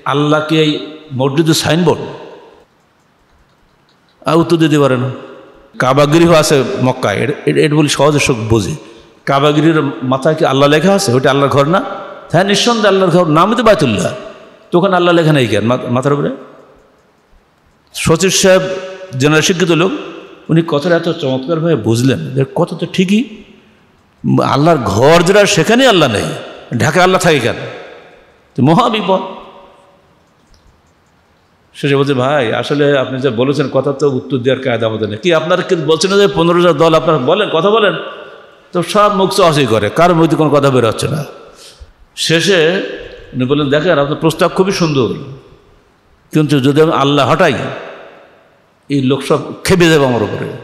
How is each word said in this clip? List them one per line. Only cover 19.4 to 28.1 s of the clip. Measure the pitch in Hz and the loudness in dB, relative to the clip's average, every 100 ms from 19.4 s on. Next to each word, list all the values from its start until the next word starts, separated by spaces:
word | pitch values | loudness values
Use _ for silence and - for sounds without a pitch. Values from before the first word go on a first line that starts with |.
শিক্ষিত | 156 170 175 | 0 0 0
লোক, | 160 190 294 - - - - - | 2 0 -4 -12 -16 -20 -20 -2
উনি | 160 165 | -2 0
কথাটা | 143 180 170 | -2 0 -2
এত | 170 | -2
চমৎকারভাবে | - 135 131 131 165 170 139 | -4 -4 -4 -4 -4 0 -2
বুঝলেন | 107 113 131 98 143 | 0 0 0 0 -4
যে | 131 135 | -4 -4
কথা | - 170 165 | -2 -4 -4
তো | 180 | -8
ঠিকই, | - 190 208 - - - - _ _ _ _ _ _ 131 131 | -2 0 0 -2 -10 -20 -20 _ _ _ _ _ _ -2 0
আল্লাহর | - 127 160 160 | 0 0 2 2
ঘর | 104 98 139 170 | 0 2 4 4
যেটা, | 175 202 196 | 4 4 2
সেখানেই | - 160 240 262 | 2 2 2 4
আল্লাহ | 190 143 | 4 2
নেই, | 101 80 73 - - - 120 | 0 -4 -8 -14 -20 -10 -4
ঢাকায় | 135 180 | -2 2
আল্লাহ | 180 185 | 2 2
থাকে | 170 147 | 2 2
কেন? | 117 92 - - - - - | 0 -4 -10 -14 -20 -20 -20